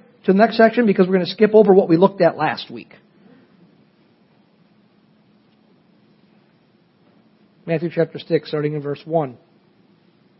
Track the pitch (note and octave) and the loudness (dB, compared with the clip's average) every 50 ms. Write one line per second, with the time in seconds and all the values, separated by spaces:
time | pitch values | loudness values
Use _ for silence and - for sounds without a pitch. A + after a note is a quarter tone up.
0 | _ _ _ _ - - F#3+ G3 A3+ A3 G3+ - A3+ A3 A3 B3 A#3+ G#3 F#3 G#3 | _ _ _ _ -2 0 2 2 2 2 4 4 2 4 4 2 0 2 2 2
1 | F#3 F3+ F#3+ F#3 F3 - - - G#3+ G#3 G#3+ A3 G#3 G3+ F#3 G3 F#3 F3+ E3 E3 | 0 0 0 -2 -2 -6 -2 -2 0 4 4 4 4 6 4 4 4 2 2 2
2 | F#3+ F#3+ G3 - E3+ D#3+ - - D#3 C#3 A2+ - - - A#2+ A2 - - - - | 2 0 2 0 -2 -2 0 -2 -4 -6 -6 -8 -12 -16 -18 -18 -18 -20 -20 -20
3 | _ _ _ _ _ _ - _ _ _ _ _ _ _ _ _ _ _ _ _ | _ _ _ _ _ _ -20 _ _ _ _ _ _ _ _ _ _ _ _ _
4 | _ _ _ _ _ _ _ _ _ _ _ _ _ _ _ _ _ _ _ _ | _ _ _ _ _ _ _ _ _ _ _ _ _ _ _ _ _ _ _ _
5 | _ _ _ _ _ _ _ _ _ _ _ _ _ _ _ _ _ _ _ _ | _ _ _ _ _ _ _ _ _ _ _ _ _ _ _ _ _ _ _ _
6 | _ _ _ _ _ _ _ _ _ _ _ _ _ _ _ _ _ _ _ _ | _ _ _ _ _ _ _ _ _ _ _ _ _ _ _ _ _ _ _ _
7 | _ _ _ _ _ _ _ _ _ _ _ _ _ F3 E3 D3+ F3 E3 - E3 | _ _ _ _ _ _ _ _ _ _ _ _ _ -6 -6 -4 -6 -4 -4 -4
8 | D#3+ D#3+ - D3 - - E3 D3 - - - D3+ D3 D3+ D3+ D3 C#3 C#3+ C#3+ - | -4 -4 -6 -12 -6 -4 -4 -4 -4 -6 -6 -6 -6 -6 -6 -8 -10 -10 -12 -12
9 | - D#3 E3 E3 D3 B2+ A#2 - _ _ _ _ _ _ _ _ _ _ _ _ | -8 -6 -4 -4 -4 -6 -10 -16 _ _ _ _ _ _ _ _ _ _ _ _
10 | _ _ _ _ _ _ _ | _ _ _ _ _ _ _